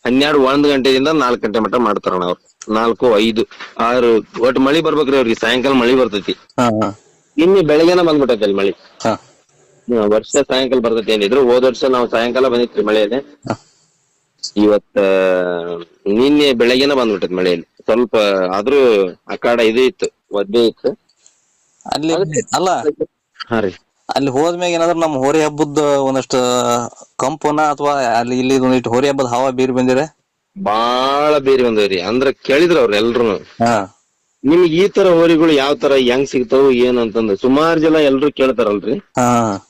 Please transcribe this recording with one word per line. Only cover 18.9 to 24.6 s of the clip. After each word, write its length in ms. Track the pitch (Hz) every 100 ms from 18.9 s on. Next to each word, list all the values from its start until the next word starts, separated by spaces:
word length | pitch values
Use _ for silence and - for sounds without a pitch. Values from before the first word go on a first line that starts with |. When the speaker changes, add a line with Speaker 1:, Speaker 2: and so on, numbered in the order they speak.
| 104 92 - -
Speaker 1:
ಅಖಾಡ 320 | 98 120 120
ಇದು 200 | 113 113
ಇತ್ತು, 260 | 131 - - _ _
ಒದ್ದೆ 340 | 101 98 117 113
ಇತ್ತು. 220 | - - 208 _ _ _ _ _ _ _ _ -
Speaker 2:
ಅಲ್ಲಿ 220 | - 160
Speaker 1:
ಅದಕ್ಕೆ 420 | 165 180 147 - 139
Speaker 2:
ಅಲ್ಲ, 120 | 185 151 151 - - _ _ _ -
Speaker 1:
ಹಾ 140 | 117
ರೀ. 140 | 101 90 _ _ - 131
Speaker 2:
ಅಲ್ಲಿ 140 | 139
ಹೋದ್ಮ್ಯಾಗ 420 | 127 165 175